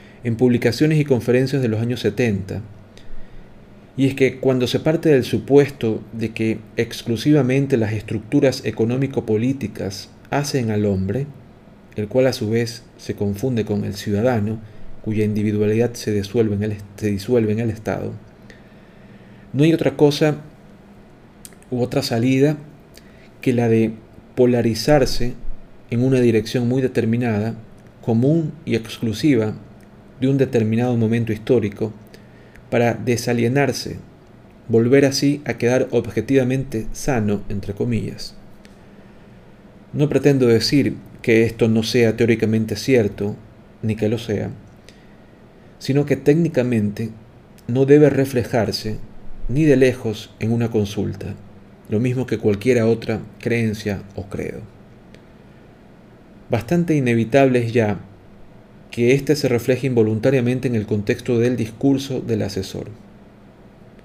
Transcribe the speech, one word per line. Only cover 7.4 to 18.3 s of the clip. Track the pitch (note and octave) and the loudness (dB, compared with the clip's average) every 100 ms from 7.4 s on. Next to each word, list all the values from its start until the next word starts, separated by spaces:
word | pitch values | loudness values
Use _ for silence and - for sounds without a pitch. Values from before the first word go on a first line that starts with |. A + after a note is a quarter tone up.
| B2+ C3+ C3+ C3 | 4 0 2 0
las | G#2 | 0
estructuras | G#2+ - A2 - C#3+ C3+ B2 A2+ | -4 -6 -8 -2 2 2 0 -6
económico-políticas | G#2 A2+ C3 C3+ A#2+ A2 G#2+ B2 - - - F#2+ - - - - | -2 -2 0 -2 -4 -2 0 0 -4 -6 -6 -8 -8 -16 -20 -6
hacen | C#3 C#3+ C#3 A2+ | -4 -2 -2 -2
al | G#2+ G#2 | 0 0
hombre, | F#2+ F#2+ B2 C#3+ - - - - - - - | 0 -2 -4 -6 -12 -20 -20 -20 -20 -14 -10
el | G#2 | -2
cual | B2+ C3 | 2 2
a | |
su | A#2+ G#2 | 0 -2
vez | A2+ A#2 - - - | -2 -2 -8 -20 -14
se | - G#2 | -10 -4
confunde | G2+ G2+ C3 A#2 G#2 | -4 -2 -2 -2 -2
con | G#2 | -2
el | G#2 | -4
ciudadano, | G2 G#2+ G2+ B2 A#2 G#2 A2 - - - - | -6 -4 0 2 0 -2 -6 -10 -14 -14 -10
cuya | A2 G#2+ G#2 | -4 -2 0
individualidad | G#2+ G#2 G#2 G#2 A2 A#2 | 0 0 0 2 2 0
se | A#2 - | -2 -4
disuelve | G#2 G2 A#2+ A2 G2+ | -4 -2 0 0 0
en | |
el, | G#2+ G2+ - - | -2 -6 -12 -6
se | G#2+ | -4
disuelve | G2 A2 B2 G#2+ | -4 0 2 2
en | G#2+ | 0
el | A#2 | -2
Estado, | G2+ - F#2+ G#2 A2 - | -4 -6 -6 -6 -10 -18